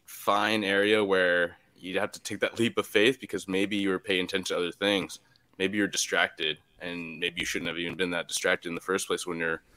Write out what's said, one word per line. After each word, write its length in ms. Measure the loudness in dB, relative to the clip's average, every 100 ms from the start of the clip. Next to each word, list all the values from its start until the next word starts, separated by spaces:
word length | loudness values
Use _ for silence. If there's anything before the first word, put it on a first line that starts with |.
fine 600 | -20 -6 0 2 4 2
area 380 | 2 4 4 4
where 540 | 4 4 4 4 0 -4 _ _
you'd 160 | -6 -4
have 140 | -4
to 80 | -8
take 200 | -10 -4
that 180 | -2 0
leap 180 | 0 0
of 100 | 2
faith 340 | 4 4 2
because 260 | -6 -8 -2
maybe 300 | 0 0 0
you 120 | 0
were 120 | -2
paying 240 | 0 -2
attention 200 | 0 -4 -2
to 100 | -2
other 160 | -4
things. 480 | 0 2 2 -2 -10 _ _ _ -2
Maybe 200 | -2 0
you're 80 | 0
distracted, 720 | 0 0 2 2 0 -4 -4 _ -14
and 400 | -10 -8 -10 -6
maybe 200 | -6 -4
you 60 | -4
shouldn't 220 | -4 -4
have 100 | -6
even 160 | -6 -4
been 140 | -2
that 160 | -2 -4
distracted 420 | -2 2 0 -2
in 60 |
the 60 | -8
first 260 | -2 -2 0
place 200 | -4 -4
when 120 | -4
you're 240 | -2 -4 _